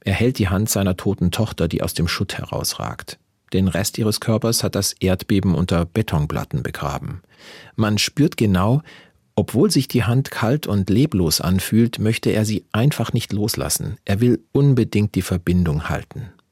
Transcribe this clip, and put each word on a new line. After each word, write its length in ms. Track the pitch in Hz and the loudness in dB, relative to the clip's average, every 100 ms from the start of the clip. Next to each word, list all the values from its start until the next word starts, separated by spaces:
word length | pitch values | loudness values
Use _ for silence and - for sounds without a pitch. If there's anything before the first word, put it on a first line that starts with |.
Er 120 | - | -4
hält 240 | 95 120 131 | 2 0 2
die 120 | 87 | 0
Hand 200 | 98 107 | 0 0
seiner 280 | 104 98 92 | 0 0 0
toten 340 | 101 95 90 | -2 0 -2
Tochter, 360 | - 107 - 85 | 0 -4 -2 -2
die 140 | - | -2
aus 120 | - | -4
dem 140 | - 82 | -4 -4
Schutt 300 | - 101 - | -2 -6 -8
herausragt. 800 | - - - - - - - - _ _ _ | -8 -6 -6 -6 -10 -10 -14 -20 _ _ _
Den 140 | 92 95 | 0 2
Rest 300 | 82 107 - | 0 -4 -2
ihres 220 | 107 - | -2 -2
Körpers 440 | - 110 113 113 | 0 0 0 -2
hat 120 | 98 101 | -2 -2
das 180 | 101 | -4
Erdbeben 600 | - 92 92 - 101 95 78 | -2 0 0 0 0 2 0
unter 300 | 90 85 85 | 2 0 0
Betonplatten 760 | 110 - 82 73 - 78 71 | -2 0 -2 -2 -4 -4 -6
begraben. 600 | - - 71 - - 95 _ _ - - - - | -6 -6 -6 -6 -8 -12 _ _ -20 -20 -12 -2
Man 220 | 107 104 | 0 0
spürt 400 | - - 156 - | -2 2 0 2
genau, 440 | 113 90 101 143 - - - _ _ - | 2 4 4 2 -2 -20 -20 _ _ -4
obwohl 360 | 95 - 208 | 0 2 2
sich 160 | 151 131 | 2 0
die 160 | 123 | 0
Hand 280 | 101 127 135 | 2 0 -2
kalt 360 | - 110 151 - | -2 0 0 0
und 220 | 101 92 | -2 2
leblos 520 | 101 156 98 82 - | 2 2 2 0 0
anfühlt, 560 | 87 95 - 110 117 - | 0 0 2 2 2 0
möchte 320 | 107 113 120 | -2 0 0
er 160 | 104 107 | 0 0
sie 200 | 104 - | -4 -4
einfach 420 | 107 139 - 113 | 2 2 2 0
nicht 180 | 120 - | -2 -2
loslassen. 640 | 101 107 - - - - 104 - | -2 -2 -2 -4 -4 -4 -8 -2
Er 140 | 101 | 2
will 240 | 123 117 - | 4 2 0
unbedingt 640 | 139 143 123 107 104 104 95 | 4 4 4 2 2 0 -2
die 60 | |
Verbindung 680 | - 90 85 90 85 76 - | -2 -2 2 2 2 0 -4
halten. 400 | - - - 98 - _ | -6 -8 -14 -16 -18 _